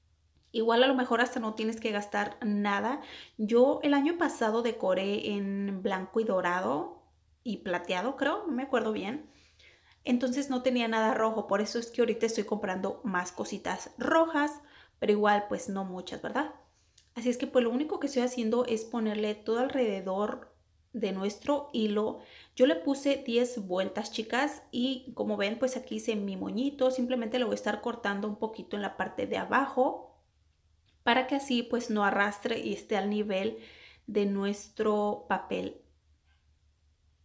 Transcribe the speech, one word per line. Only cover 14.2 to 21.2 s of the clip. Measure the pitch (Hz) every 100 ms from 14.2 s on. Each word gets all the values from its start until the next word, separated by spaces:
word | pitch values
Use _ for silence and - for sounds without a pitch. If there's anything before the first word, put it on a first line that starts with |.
| 330 302 302 294 - - - -
pero | 208
igual | 208 208 208 208
pues | 190 -
no | 196
muchas, | 190 185 - -
¿verdad? | 170 277 302 - _ _ _ - _ 240
Así | 247
es | 240
que | 254
pues | 254
lo | 233
único | 247 302 311
que | 277
estoy | 247
haciendo | 247 247 220 240 240
es | 220 220
ponerle | 233 220 214 214 214
todo | - 233
alrededor | 269 277 226 196 185 190 214 - - _ _ _ _
de | 233 202
nuestro | 190